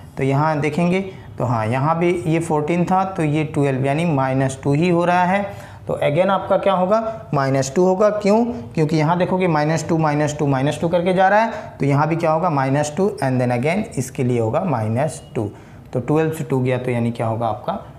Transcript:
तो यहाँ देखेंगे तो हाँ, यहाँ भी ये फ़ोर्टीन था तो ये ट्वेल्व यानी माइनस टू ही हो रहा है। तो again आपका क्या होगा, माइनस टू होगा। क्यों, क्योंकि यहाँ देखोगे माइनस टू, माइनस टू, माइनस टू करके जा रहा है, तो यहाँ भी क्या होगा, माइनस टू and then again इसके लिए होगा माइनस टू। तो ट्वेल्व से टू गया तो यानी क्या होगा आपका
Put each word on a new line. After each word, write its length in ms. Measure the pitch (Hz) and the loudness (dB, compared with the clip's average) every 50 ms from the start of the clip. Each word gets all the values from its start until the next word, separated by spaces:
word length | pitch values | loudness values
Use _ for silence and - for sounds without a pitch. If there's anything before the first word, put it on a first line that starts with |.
| - - - - | -20 -14 -6 -2
तो 60 | 135 | 0
यहाँ 360 | 135 135 139 151 160 156 147 | 2 2 2 2 2 0 0
देखेंगे 460 | 147 151 147 - 170 175 175 190 190 190 - - - - - - | 0 -2 0 0 0 2 2 0 -2 -4 -10 -14 -18 -14 -8 -4
तो 80 | 123 | -2
हाँ, 200 | 113 123 113 110 110 | -2 0 0 0 0
यहाँ 300 | 120 131 135 156 165 165 | 0 0 0 0 0 2
भी 120 | 175 175 180 - - | 2 0 0 0 0
ये 140 | 160 156 165 | 0 0 0
फ़ोर्टीन 460 | 165 - 160 151 151 170 170 175 170 | 0 0 0 0 0 0 0 0 2
था 180 | 170 185 185 190 190 | 2 2 0 0 -2
तो 160 | 190 - 160 | -2 -2 -2
ये 200 | 151 147 156 151 | 0 0 0 -2
ट्वेल्व 400 | 147 156 156 143 139 131 127 135 | -2 0 0 0 0 0 0 0
यानी 200 | 139 139 156 170 | 0 0 0 0
माइनस 520 | 175 151 135 135 135 131 135 135 131 139 - - | 0 2 2 0 0 2 0 0 0 -2 -4 -2
टू 100 | 147 139 | 0 2
ही 160 | 143 170 180 | 2 4 4
हो 140 | 170 170 175 | 4 2 2
रहा 180 | 175 175 180 180 | 2 2 2 2
है। 180 | 175 190 202 202 202 - - - - - - - - | 2 2 0 -2 -4 -8 -12 -16 -16 -18 -14 -6 -6
तो 60 | 170 - 147 | -4 0 0
again 260 | 147 143 165 185 190 | 0 2 2 2 2
आपका 280 | 196 185 185 - 196 180 | 2 0 2 0 0 2
क्या 160 | - 196 190 | 2 2 2
होगा, 560 | 180 185 180 214 226 226 220 - - - - - | 2 2 2 2 0 0 -2 -8 -10 -8 -4 -2
माइनस 380 | 143 135 135 135 139 135 135 - | 0 0 2 2 0 0 0 0
टू 80 | 185 180 | 2 2
होगा। 240 | 185 185 185 214 208 | 2 4 4 2 2
क्यों, 320 | 208 208 - 190 202 226 240 233 - - - - - | 2 2 2 2 2 2 2 0 -4 -8 -10 -6 -2
क्योंकि 240 | 165 156 151 165 156 | 0 0 2 2 2
यहाँ 200 | 151 156 175 175 | 2 2 2 2
देखोगे 300 | 180 165 185 185 185 175 | 0 0 0 0 0 2
माइनस 400 | 160 151 147 156 165 156 156 - | 2 2 2 2 0 -2 0 0
टू, 80 | 175 160 | 0 2
माइनस 380 | 160 151 147 147 151 143 143 - | 2 2 2 2 0 0 0 -2
टू, 100 | 156 143 | 0 0
माइनस 320 | 139 131 135 147 147 - | 0 2 0 0 -2 -2
टू 60 | - 165 | 0 2
करके 260 | 180 175 170 190 180 | 2 2 2 2 2
जा 140 | 185 190 190 | 4 4 6
रहा 100 | 202 214 | 6 4
है, 360 | 226 233 - - - - - - | 2 2 -2 -6 -10 -12 -6 -2
तो 60 | 143 | 0
यहाँ 220 | 139 143 139 151 156 | 2 2 2 2 2
भी 80 | 170 | 0
क्या 160 | 156 165 160 | 0 2 2
होगा, 180 | 156 160 180 180 | 2 2 2 0
माइनस 440 | 151 139 131 135 135 147 147 147 - - | 2 2 0 2 2 0 0 -2 -2 0
टू 100 | 190 208 208 - 135 | 0 0 0 -2 -2
and 180 | 131 131 123 | 0 0 0
then 120 | 127 123 127 | 0 0 0
again 300 | 120 123 151 170 208 214 - - 143 | 0 0 0 0 -2 -4 -4 -4 -6
इसके 260 | 123 - - - 131 | -6 -6 -4 -2 0
लिए 160 | 123 123 120 | 0 2 0
होगा 240 | 113 113 117 156 190 | 0 0 0 -2 -2
माइनस 580 | 185 139 113 110 107 110 123 147 156 - - - - - | -2 -2 -2 -2 -2 0 0 -2 -2 -4 -8 -14 -8 -6
टू। 140 | - 107 98 - - - - - - - - - | -4 -4 -4 -6 -12 -20 -20 -20 -20 -14 -6 -6
तो 60 | 127 | -4
ट्वेल्व 340 | 120 - 147 156 160 156 156 | -2 0 0 2 2 0 -2
से 100 | - 139 | -4 -4
टू 160 | - 135 131 | -2 -2 0
गया 180 | 127 131 127 123 | 0 0 -2 -2
तो 140 | 127 131 | -2 -2
यानी 200 | 123 120 117 117 | -2 0 0 -2
क्या 160 | 117 - 117 113 | -2 -2 -4 -4
होगा 200 | 113 113 117 110 | -2 -2 -2 -4
आपका 320 | 107 - - - - - - - - | -4 -4 -6 -6 -8 -8 -8 -14 -20